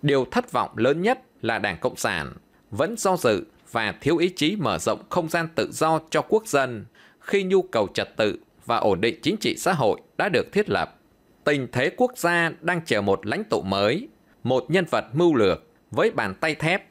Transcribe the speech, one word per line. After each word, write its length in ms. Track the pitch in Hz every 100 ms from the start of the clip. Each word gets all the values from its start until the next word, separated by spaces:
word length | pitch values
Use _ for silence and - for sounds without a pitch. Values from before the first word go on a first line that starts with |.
Điều 220 | 147 139 123
thất 220 | - 247
vọng 180 | 123 104 -
lớn 260 | 117 160
nhất 180 | 190 247 - _
là 160 | 110 110
Đảng 200 | 101 85
Cộng 160 | 127 -
sản 360 | 117 90 69 - _ _ _
vẫn 240 | 101 160 226
do 180 | 190 180
dự 280 | 123 101 - _ _
và 200 | 117 107 90
thiếu 160 | 139 165
ý 120 | 175
chí 280 | 180 151 208
mở 220 | 127 80
rộng 240 | - 107 -
không 200 | 185 160
gian 200 | 170 165
tự 160 | - 110
do 280 | 117 156 160 160
cho 120 | 156
quốc 240 | 139 220 214
dân 380 | 143 131 117 101 _ - _
khi 220 | - 202
nhu 200 | 185 190
cầu 260 | 185 117 98
trật 220 | - 98 -
tự 200 | 107 - _ _ -
và 100 | 117
ổn 240 | 107 92
định 180 | 110 -
chính 140 | - 214
trị 200 | 127 -
xã 160 | -
hội 280 | 180 117 - - -
đã 100 | 196
được 240 | 123 -
thiết 180 | 196 208
lập. 300 | 98 80 _ _ _ _ _
Tình 240 | - 147 123
thế 180 | 127 143 -
quốc 220 | 247 -
gia 340 | 170 170 165 -
đang 200 | 165 175
chờ 160 | 165 110
một 260 | 101 98 107
lãnh 180 | 151
tụ 180 | 214 101
mới, 460 | 95 98 104 151 285 _ _ _
một 220 | 120 127 -
nhân 160 | 175 175
vật 140 | 117 -
mưu 220 | 127 175
lược 360 | 143 101 82 - _ _
với 200 | 110 214
bàn 240 | 151 107
tay 200 | 95 160
thép 320 | 151 156 190 -